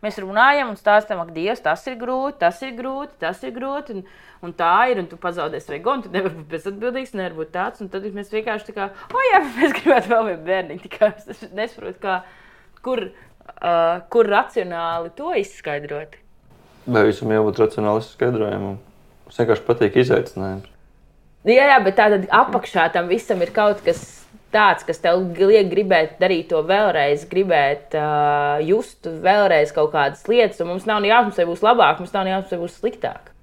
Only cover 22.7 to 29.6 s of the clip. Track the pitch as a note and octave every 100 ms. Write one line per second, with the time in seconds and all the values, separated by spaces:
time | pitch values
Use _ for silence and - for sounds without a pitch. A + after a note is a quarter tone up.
22.7 | F#3 E3 F3+ F3 G#3 - F#3+ - - G#3
23.7 | G#3 - E3 - - - - _ G#3+ G#3
24.7 | E3+ - D#3+ F3 F3+ F#3 E3+ G3 G#3+ G3
25.7 | F3 G3 F3 D#3+ - F#3 F3+ D#3 D#3+ D#3
26.7 | G3 G#3+ D#3 C#3+ D3 - F3+ G3 D#3+ C#3
27.7 | C#3+ - D#3 D3+ D3 D3 D3 D3 D3 D#3
28.7 | G#3+ - - E3 D#3+ F3 G#3 G3 D#3+